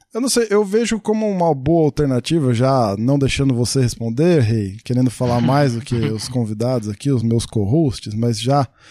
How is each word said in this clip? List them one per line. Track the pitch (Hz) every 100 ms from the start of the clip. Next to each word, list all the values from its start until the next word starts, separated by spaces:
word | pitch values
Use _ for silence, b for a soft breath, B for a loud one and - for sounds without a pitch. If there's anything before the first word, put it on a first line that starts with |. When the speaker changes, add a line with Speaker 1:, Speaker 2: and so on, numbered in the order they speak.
| _
Speaker 1:
Eu | 220
não | 254
sei, | 240 220
eu | 202 202
vejo | 220 233 220
como | 214 214 214
uma | 190 170
boa | 139 131 170 151
alternativa, | - 143 123 - 170 131
já | 117 131 135 110 101
não | 117 143
deixando | 131 - 135
você | 120 120 139
responder, | 120 - 113 117 170 165
Rei, | 107 113 98 101
querendo | - 123 127
falar | - 123 120
mais | 120 143 139
do | 117
que | - 120 110
Speaker 2:
<laughs> |
Speaker 1:
os | 110 -
convidados | 123 110 107 120 127 104
aqui, | 101 143
os | 131
meus | 113 113 -
co-hosts, | 113 98 151 151 - - 107
mas | 120 107
já | 113 143 127 B B